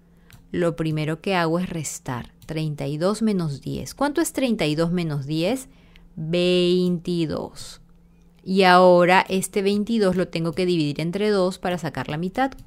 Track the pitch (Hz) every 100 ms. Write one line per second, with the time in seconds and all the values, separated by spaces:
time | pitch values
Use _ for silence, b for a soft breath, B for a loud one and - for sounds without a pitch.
0 | b b b b - 175 170 160 160 151
1 | 151 160 196 185 165 170 185 170 143 -
2 | - 120 - - - 156 156 147 139 151
3 | 180 214 220 190 156 139 - 139 139 -
4 | 285 294 320 - 262 214 151 151 170 180
5 | 165 147 135 156 175 262 - b b b
6 | b - 156 175 180 180 175 180 180 175
7 | 175 175 160 165 101 - - - - -
8 | - _ _ _ 190 190 185 180 185 175
9 | 175 185 - 190 190 208 196 208 208 226
10 | 190 185 170 165 165 165 180 175 147 143
11 | 165 196 214 202 185 185 180 175 165 -
12 | 131 151 185 - 269 -